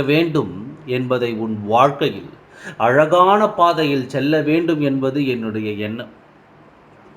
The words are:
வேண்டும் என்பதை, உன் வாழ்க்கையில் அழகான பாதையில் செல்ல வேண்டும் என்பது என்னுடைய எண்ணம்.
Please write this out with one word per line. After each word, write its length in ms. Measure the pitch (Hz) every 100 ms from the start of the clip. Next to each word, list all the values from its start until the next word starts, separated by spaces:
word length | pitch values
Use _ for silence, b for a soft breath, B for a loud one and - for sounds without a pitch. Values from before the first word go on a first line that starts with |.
வேண்டும் 520 | 135 151 170 147 104 90 123 151 135
என்பதை, 440 | 127 123 127 120
உன் 220 | 110 113 107
வாழ்க்கையில் 680 | 101 113 139 143 147 98 87 - _ B B B
அழகான 640 | 113 135 156 180 185 208 214
பாதையில் 600 | 208 170 160 156 139 120
செல்ல 320 | 143 139 156
வேண்டும் 420 | 147 160 165 156
என்பது 380 | 143 135 135 143 135
என்னுடைய 440 | 123 113 107 107 104
எண்ணம். 320 | 104 117 113 - - - _ - - _ _ - -